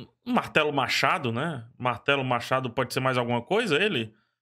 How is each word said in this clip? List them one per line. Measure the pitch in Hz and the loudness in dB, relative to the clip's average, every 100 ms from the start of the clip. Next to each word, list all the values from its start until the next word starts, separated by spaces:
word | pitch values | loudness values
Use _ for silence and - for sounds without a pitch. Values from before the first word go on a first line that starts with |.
| - _ 240 | -20 _ -2
o | |
martelo | 247 - 165 151 | -2 2 2 2
machado, | 139 120 - 139 180 127 | 2 0 2 2 2 0
né? | 113 165 139 113 - | -2 -4 -6 -12 -6
Martelo | 123 117 - 139 | -4 -2 0 0
machado | 127 120 - 131 127 | 2 -2 0 -2 0
pode | 117 123 | -2 -4
ser | 131 | -2
mais | 131 127 | 0 0
alguma | 120 120 | 0 -2
coisa, | - 202 233 147 | 0 0 2 2
ele? | 208 143 110 - _ _ | 2 0 -4 -10 _ _